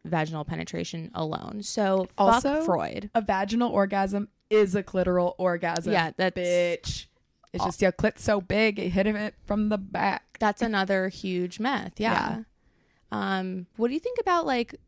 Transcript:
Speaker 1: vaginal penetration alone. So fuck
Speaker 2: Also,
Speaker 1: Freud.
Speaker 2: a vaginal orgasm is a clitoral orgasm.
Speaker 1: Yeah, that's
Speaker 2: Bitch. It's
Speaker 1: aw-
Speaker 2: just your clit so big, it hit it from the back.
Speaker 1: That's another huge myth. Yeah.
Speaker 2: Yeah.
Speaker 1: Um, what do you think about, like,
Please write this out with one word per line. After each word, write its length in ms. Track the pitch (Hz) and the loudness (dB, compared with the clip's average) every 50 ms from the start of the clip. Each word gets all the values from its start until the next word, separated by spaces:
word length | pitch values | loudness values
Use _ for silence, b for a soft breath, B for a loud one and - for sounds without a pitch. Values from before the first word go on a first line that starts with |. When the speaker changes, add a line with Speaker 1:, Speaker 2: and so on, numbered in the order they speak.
| - | -6
Speaker 1:
vaginal 400 | 160 170 165 156 156 160 156 147 | -2 -2 -2 0 -2 -4 -6 -6
penetration 680 | - 165 160 165 - - 170 170 - - 165 160 - - | -6 -6 -6 -6 -6 -6 -6 -6 -6 -8 -10 -10 -8 -6
alone. 480 | 170 160 156 160 - - - 214 208 208 | -6 -6 -4 -6 -8 -8 -10 -10 -10 -8
So 460 | - - 226 208 190 190 190 185 - - - | -6 -2 0 2 2 2 2 0 0 0 4
fuck 160 | 202 196 196 | 6 6 6
Speaker 2:
Also, 300 | 247 262 277 285 311 320 | 6 4 2 0 0 2
Speaker 1:
Freud. 440 | 330 175 - 78 - - - 202 208 - | 2 0 0 0 -4 -6 -8 -8 -4 -2
Speaker 2:
a 60 | 233 | -2
vaginal 500 | 214 196 196 190 196 202 226 233 247 240 | 0 0 0 0 0 0 0 0 0 2
orgasm 560 | - 196 196 196 196 196 196 190 196 202 208 - _ _ _ - | 2 2 2 2 2 0 0 0 0 -2 -4 -6 _ _ _ 2
is 240 | 214 214 208 196 180 | 4 6 6 4 2
a 80 | 202 190 | 0 -2
clitoral 520 | - - 185 180 180 180 180 175 180 - - | -2 0 0 2 4 4 4 2 2 0 0
orgasm. 540 | 185 180 175 170 175 170 165 170 165 175 208 | 0 0 0 0 0 0 0 0 0 2 2
Speaker 1:
Yeah, 180 | 180 165 160 - | 2 2 0 0
that's 200 | - 185 185 175 | 0 0 0 0
Speaker 2:
Bitch. 720 | 185 180 175 175 175 175 175 170 - - - - - - - _ _ _ _ _ _ _ _ - | 0 0 2 4 4 2 2 0 -4 -6 -8 -10 -10 -10 -16 _ _ _ _ _ _ _ _ -6
It's 100 | 175 185 | -4 -2
Speaker 1:
aw- 40 | |
Speaker 2:
just 160 | 190 - - 190 | -2 0 2 2
your 100 | 185 - | 2 2
clit 260 | - - 214 - - | 2 0 0 0 0
so 220 | - - 208 202 | 0 0 0 0
big, 380 | 180 - 190 208 220 220 208 202 | 0 0 2 2 2 2 2 0
it 100 | 190 180 | -2 0
hit 180 | 175 185 196 | 2 2 2
it 280 | 214 214 208 208 208 - - - | 2 0 -2 -4 -8 -8 -10 -6
from 240 | - 208 214 214 208 | -4 -2 0 0 0
the 80 | 214 | 0
back. 640 | 202 196 190 - 190 190 196 185 - - _ - - | -2 -2 -4 -4 -2 0 0 0 -2 -6 _ -6 -2
Speaker 1:
That's 220 | 226 208 208 - - | 0 0 0 0 0
another 460 | 226 214 196 190 185 196 190 185 190 | 0 0 0 2 2 2 2 0 -2
huge 500 | - - - 190 180 180 180 180 - - | -4 -6 -6 -4 -2 -2 -2 -4 -4 -4
myth. 320 | 214 254 277 214 - - - - | -2 -2 -2 -2 -4 -6 -6 -4
Yeah. 400 | 214 226 226 - - 214 226 226 | -2 0 0 0 0 -2 -4 -6
Speaker 2:
Yeah. 1000 | 226 - _ _ _ _ _ _ _ _ _ _ _ _ 220 214 196 196 190 190 | -10 -14 _ _ _ _ _ _ _ _ _ _ _ _ -6 -4 -2 -2 -2 -2
Speaker 1:
Um, 280 | 185 185 185 185 180 - _ | -4 -4 -6 -8 -10 -10 _
what 120 | - 226 240 | -2 -2 -2
do 60 | 269 | -2
you 60 | 320 | -2
think 180 | - 494 494 480 | -6 -6 -4 -2
about, 280 | 427 381 349 339 320 | 0 0 2 2 2
like, 280 | 302 262 240 233 - - - _ | 0 0 -2 -2 -4 -8 -16 _